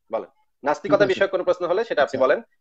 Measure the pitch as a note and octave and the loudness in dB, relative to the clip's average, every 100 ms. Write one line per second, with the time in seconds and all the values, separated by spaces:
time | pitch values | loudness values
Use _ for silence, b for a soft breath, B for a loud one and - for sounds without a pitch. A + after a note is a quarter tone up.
0 | _ A2 F#2 _ _ _ C3+ D3 G3 G3+ | _ -8 -8 _ _ _ -4 -4 0 2
1 | G3 G3 G3 F#3 F3 F3 E3+ F#3 A#3 D3+ | 2 2 0 0 -2 -2 -2 -2 -2 -2
2 | C3 C3 C3 G3+ - _ | 0 2 2 2 -2 _